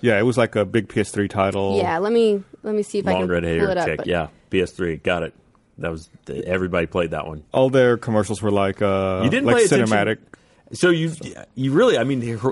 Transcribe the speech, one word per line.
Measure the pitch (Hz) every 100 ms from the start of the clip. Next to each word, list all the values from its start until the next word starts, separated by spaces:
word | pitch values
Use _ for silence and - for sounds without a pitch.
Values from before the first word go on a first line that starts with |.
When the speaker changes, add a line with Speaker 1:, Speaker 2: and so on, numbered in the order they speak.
Speaker 1:
Yeah, | 120 101
it |
was, | 120 120
like, | 113
a | 110
big | 95 113 101
P | 113
S | 98
three | - 101
title. | 104 98 98 98 98
Speaker 2:
Yeah, | - 165
let | 208
me, | 233 226 202 - -
let | 214
me | 214
see | 208 202
if | 196
I |
Speaker 3:
Long | 185
Speaker 2:
can | 185
Speaker 3:
red | 175
Speaker 2:
pull | 170
Speaker 3:
hair | 82 82
Speaker 2:
it | 180
up, | 156
Speaker 3:
chick. | 76
Speaker 2:
but | -
Speaker 3:
Yeah, | 87 76 _ -
P | 95
S | 87
three. | - 87 80
Got | 95 87
it. | 80 - _ _ _ -
That | 85
was | 80 - -
the, | - 71
everybody | 87 92 92 87 85
played | 95 82
that | 80
one. | 78 78 -
Speaker 1:
All | 131 131
their | 131 123 117
commercials | - 107 101 104
were | 107
like, | 101 98 95
uh, | 101 98 95 92
Speaker 3:
You | 120
didn't | 247 277
Speaker 1:
like, | 240
Speaker 3:
pay |
attention. | 196 156 113
Speaker 1:
cinematic. | 104 104 110 - - _ _ -
Speaker 3:
So | - 180
you, | 165 165 160 131 - -
you | - 135
really, | 147 240 131
I |
mean, | 127 131 117 113 131